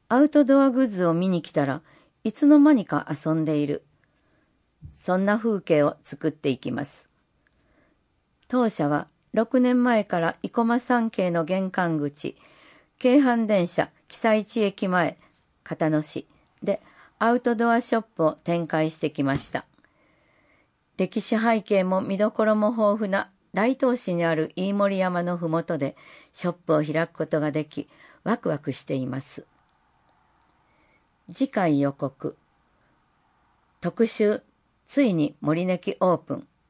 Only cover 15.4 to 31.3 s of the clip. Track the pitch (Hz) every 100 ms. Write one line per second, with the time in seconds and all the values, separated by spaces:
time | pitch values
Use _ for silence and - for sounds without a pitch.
15.4 | _ _ - 160 160 156 151 - - _
16.4 | _ _ 185 196 _ _ - - 226 240
17.4 | 240 226 233 233 - 233 214 - 156 -
18.4 | - 170 160 160 156 - 143 - 139 139
19.4 | - - - _ _ _ _ _ _ _
20.4 | _ _ _ _ _ - 185 220 - 220
21.4 | 226 226 - 202 185 185 196 190 214 -
22.4 | 220 214 208 226 208 214 208 190 - _
23.4 | _ 190 226 262 262 247 - 175 170 160
24.4 | 156 - 190 202 202 196 185 175 175 175
25.4 | 170 160 160 160 139 - - - - -
26.4 | 180 175 - 156 151 156 165 - 156 160
27.4 | 151 151 151 - - _ - - - 233
28.4 | - 147 - 127 - 139 127 131 - -
29.4 | - _ _ _ _ _ _ _ _ _
30.4 | _ _ _ _ _ _ _ _ -